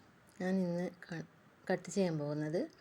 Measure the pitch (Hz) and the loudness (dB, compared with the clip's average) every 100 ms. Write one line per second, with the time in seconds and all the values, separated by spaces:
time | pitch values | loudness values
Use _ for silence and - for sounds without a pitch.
0 | - - - - 185 190 180 175 180 - | -20 -20 -20 -4 2 2 2 0 -2 -6
1 | - 165 160 - - - - 185 190 202 | -10 -10 -10 -16 -20 -18 -2 -2 0 2
2 | 185 156 147 151 151 170 320 - | 2 2 0 0 0 0 -2 -8